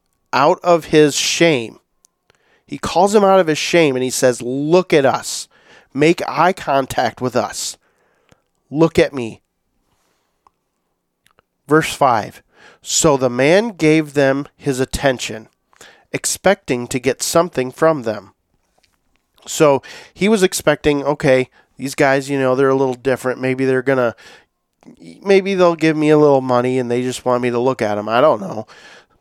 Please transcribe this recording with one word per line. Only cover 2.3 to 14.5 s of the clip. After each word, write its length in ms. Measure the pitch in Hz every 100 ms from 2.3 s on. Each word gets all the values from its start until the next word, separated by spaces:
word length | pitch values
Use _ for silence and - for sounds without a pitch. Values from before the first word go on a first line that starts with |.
| _ _ _
He 140 | _ 143
calls 360 | - 165 196
him 100 | 214
out 160 | 196 190
of 80 | 165
his 100 | 151
shame 380 | - 175 156 127
and 60 |
he 60 | 127
says, 300 | - 131 120
"Look 520 | 120 135 151 180 175
at 120 | 160
us. 440 | 131 127 - - - _ _ - _
Make 300 | 135 151 180 -
eye 260 | 131 170
contact 680 | 190 - 139 131 - 120 -
with 140 | 123
us. 420 | 120 104 - - - _ _ _ _ _ _ _ _ _
Look 260 | 139 165 -
at 140 | 147
me." 300 | 139 113 - _ _ _ _ _ _ _ _ _ _ _ _ _ _ _ _ _ _ _ _ _ _ -
Verse 260 | 156 151
five, 500 | - 139 117 90 - _ _ - _
"So 360 | - - 165 139
the 120 | 127
man 420 | 120 139 185 233
gave 440 | 175 156 156 151
them 320 | 139 135 139 143